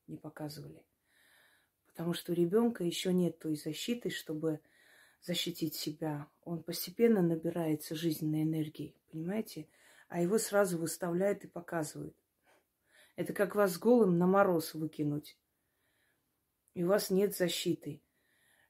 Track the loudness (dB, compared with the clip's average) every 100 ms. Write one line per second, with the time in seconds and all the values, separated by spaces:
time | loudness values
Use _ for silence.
0 | -18 -14 -14 -12 -12 -12 -16 -18 _ _
1 | _ _ _ _ _ _ _ _ _ -6
2 | -4 -4 -2 0 4 4 2 0 -4 -2
3 | 0 2 2 -2 -6 -4 -6 -8 -4 -4
4 | -4 -8 -8 -4 -2 -4 _ _ _ _
5 | _ _ -6 -4 -4 -4 -6 -4 -8 -6
6 | -4 -6 -8 _ -8 -8 -6 -8 -8 2
7 | 4 6 4 2 -2 -2 -2 -2 -4 -4
8 | -2 0 0 0 0 0 -4 -8 -14 _
9 | _ -10 -6 -6 -6 -10 -16 _ _ -20
10 | -10 -2 2 2 2 2 2 2 -4 -4
11 | -2 0 0 0 -6 -14 -6 -4 -4 -6
12 | -12 -14 _ _ _ _ _ _ _ _
13 | _ -8 -6 0 0 4 2 4 6 6
14 | 6 6 6 6 6 4 0 -6 -8 -2
15 | -2 -2 -6 -20 _ _ _ _ _ _
16 | _ _ _ _ _ _ _ -4 2 2
17 | 2 2 2 2 -2 0 -2 -2 -4 -12
18 | _ _ _ _ _ _